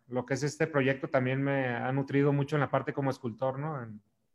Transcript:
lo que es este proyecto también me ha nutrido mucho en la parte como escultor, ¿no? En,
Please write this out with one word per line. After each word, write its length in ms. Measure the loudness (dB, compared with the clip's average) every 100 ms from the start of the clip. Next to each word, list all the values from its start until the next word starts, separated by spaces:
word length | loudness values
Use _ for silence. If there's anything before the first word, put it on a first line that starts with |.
| -8
lo 180 | -4
que 100 | -2
es 100 | -2
este 240 | -2 0 0
proyecto 400 | 2 2 2 0
también 340 | 2 2 0
me 240 | 0 0 0
ha 240 | -2 -2
nutrido 420 | -2 0 2 4
mucho 220 | 2 2
en 60 | 0
la 100 | 2
parte 220 | 0 0
como 180 | -2 -2
escultor, 480 | -2 -6 -4 -2 -2
¿no? 240 | -6 -6
En, 180 | -10 -14 _ _ _